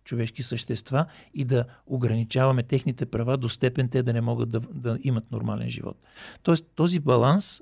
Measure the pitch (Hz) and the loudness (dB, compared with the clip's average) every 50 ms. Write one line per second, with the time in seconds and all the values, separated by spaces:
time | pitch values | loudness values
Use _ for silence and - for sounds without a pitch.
0 | _ - 120 117 113 113 - - 127 - 120 113 - - 120 101 - - 131 139 | _ -8 -4 -4 -4 -4 -6 -8 -8 -6 -6 -6 -6 -6 -6 -8 -4 -2 0 0
1 | 170 - - - - _ - - 135 123 131 120 120 - - _ _ - 131 127 | 0 -2 -6 -14 -20 _ -6 -6 -2 2 2 2 0 -2 -6 _ _ -6 -2 -2
2 | 123 113 110 117 113 113 131 127 131 135 131 127 120 123 143 131 - - 123 - | 0 0 2 0 0 0 2 2 4 4 4 2 0 0 -2 0 0 -2 -2 -2
3 | 139 123 - 113 117 123 135 135 120 113 - - - 127 123 135 127 123 123 131 | -4 -4 -2 -2 0 0 0 0 -2 -4 -2 0 0 0 0 0 -2 0 0 0
4 | 123 120 117 117 117 117 117 117 117 117 120 113 120 - 180 139 120 117 113 - | 0 0 0 0 0 0 0 -2 -2 -2 -2 -4 -4 -6 -8 -6 -4 -4 -4 -2
5 | - 139 123 110 - - - 113 113 110 104 110 117 117 117 - - - - - | 0 0 0 -2 -2 -4 -6 -4 -4 -4 -4 -4 -4 -6 -6 -8 -8 -10 -12 -12
6 | _ _ _ - - - - - - 170 170 160 - _ _ - 160 175 180 170 | _ _ _ -20 -20 -20 -20 -2 2 2 2 2 0 _ _ 0 2 2 2 2
7 | 143 139 127 120 120 135 165 202 - - - - | 2 4 4 6 6 6 4 4 2 -2 -8 -12